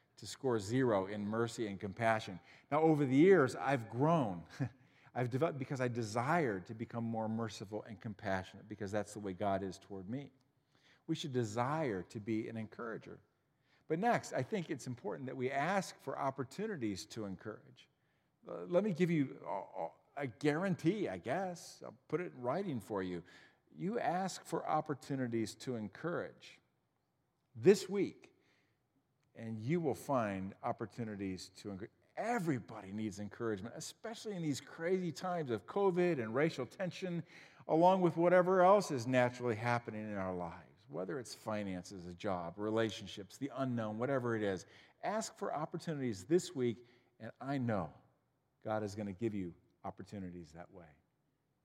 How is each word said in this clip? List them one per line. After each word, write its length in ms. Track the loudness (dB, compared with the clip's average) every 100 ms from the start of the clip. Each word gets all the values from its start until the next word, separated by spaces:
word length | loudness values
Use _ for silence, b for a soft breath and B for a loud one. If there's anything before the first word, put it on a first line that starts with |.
| b -16
to 100 | -14
score 320 | -4 0 0
zero 460 | 2 2 4 4 2
in 200 | -4 -2
mercy 420 | 0 -2 -2 -6
and 120 | -6
compassion. 600 | -8 0 2 2 -2 -12 B B _
Now, 100 | 4
over 240 | 6 6 6
the 100 | 8
years, 400 | 10 10 8 2
I've 340 | 0 0 0
grown. 520 | 2 4 4 2 -2 -10 -6
<laughs> 100 | -6 -6 B B B -4
I've 140 | -2
developed 300 | 0 0 -2
because 200 | -6 -2
I 80 | -2
desire 720 | -2 -2 -2 2 2 2 -2
to 120 | -6
become 300 | -10 -8 -4
more 260 | -4 -2 -2
merciful 560 | -2 -4 -6 -8 -10 -10
and 120 | -12
compassionate, 640 | -10 -6 -2 -2 -4 -14 -14
because 240 | -8 -4
that's 220 | -2 -4
the 60 | -6
way 140 | -6
God 280 | -2 0 0
is 140 | -2 -8
toward 320 | -12 -12 -8
me. 220 | -8 -10 _ _ _ _ b b b -6
We 80 | -4
should 180 | 0
desire 680 | 0 0 0 0 0 0 -2 -4
to 100 | -8
be 280 | -4 -4 -4
an 100 | -8
encourager. 640 | -8 -8 -8 -8 -12 -18 _ _ _ b b b -4
But 120 | 0
next, 340 | 2 2 0
I 80 | -4
think 280 | -2 -4 -4
it's 180 | -6 -8
important 400 | -8 -8 -8 -8
that 100 | -4
we 140 | -2
ask 420 | 0 0 0 -2 -8
for 140 | -8 -2
opportunities 880 | -2 -2 -6 -6 -6 -4 -4 -4 -8
to 180 | -8 -8
encourage. 640 | -8 -10 -12 -16 -20 -20 _ _ _ _ _ -12
Uh, 40 | -10 0
let 140 | 2
me 80 | 2
give 200 | 2 2
you 240 | 4 2 -4 -6 -6 -6 -6 -8 -8 _ -8
a, 60 |
a 40 | -8
guarantee, 800 | -2 0 2 0 0 0 0 -2
I 80 | -4
guess. 640 | -4 -4 -4 -8 -14 -16 -16
I'll 80 | -18 -6
put 120 | -6
it 100 | -4 -4
in 60 |
writing 380 | -2 0 -2 -4
for 240 | -2 -2
you. 180 | -2 -4 B B B B _ -6
You 220 | -4 0
ask 440 | 0 0 -2 -6 -6
for 220 | -4 0
opportunities 840 | -2 0 -6 -4 -2 0 0 -2 -4
to 200 | -6 -6
encourage 840 | -6 -6 -4 -4 -6 -12 -20 -20 _ _ _ _ _ _ _ _ _ 6
this 320 | 6 6 2
week, 440 | -2 -2 -4 -20 _ b b b b _ _ _ _ _ -12
and 240 | -8 -6
you 200 | 0 2
will 160 | 2 -2
find 600 | 0 2 2 -2 -6 -6
opportunities 880 | -6 -4 -6 -6 -8 -4 -4 -6 -10 -14
to 80 | -10
encourage. 220 | -10 -12 _ _ -6
Everybody 760 | -2 0 0 -2 -4 -12 -8
needs 280 | -4 -4 -4
encouragement, 540 | -10 -4 -4 -2 -6 -10
especially 600 | -14 -12 -12 -10 -8 -4
in 80 |
these 180 | -2 -2
crazy 500 | -6 -6 0 0 0
times 380 | -4 -2 -2 -2
of 160 | -2 -2
covid 560 | 2 4 6 4 2
and 140 | 0 2
racial 320 | 2 2 -6
tension, 560 | -4 -6 -4 -4 -6 B B B B 2
along 340 | 6 8 8
with 160 | 6 6
whatever 440 | 8 8 8 8
else 300 | 8 8 6
is 160 | -2 4
naturally 480 | 4 4 2 -2 0
happening 480 | 2 0 -2 -8
in 140 | -6 -4
our 180 | -2 -2
lives, 180 | -6 -8 -16 -20 -12
whether 280 | -8 -6 -6
it's 160 | -8
finances, 720 | -8 -4 -2 -2 -6 -8 -12 -12
a 80 |
job, 400 | -6 -2 -2 -4 -4
relationships, 800 | 0 2 2 -2 -10 -12 -14 -8
the 120 | -6 -2
unknown, 400 | -2 0 -2 -2
whatever 380 | 0 0 2 2
it 80 |
is. 240 | 2 0 -4 B B B
Ask 320 | -2 -2 -4 -6
for 160 | -4 -2
opportunities 680 | -4 -6 -6 -2 -2 -4 4
this 300 | 4 4 0
week, 220 | 0 0 B B B _
and 120 | -16 -10
I 160 | -4 -2
know 320 | 0 0 -2 -8 _ _ _ _ _ _
God 200 | -4 -2
is 100 | -2
gonna 200 | -4 -6
give 200 | -2 -2
you 180 | -2 -6 -10 _ _
opportunities 680 | -12 -12 -12 -10 -10 -12 -14 -16
that 160 | -18
way. 140 | -18 -20 _ _ _ _ _ _ _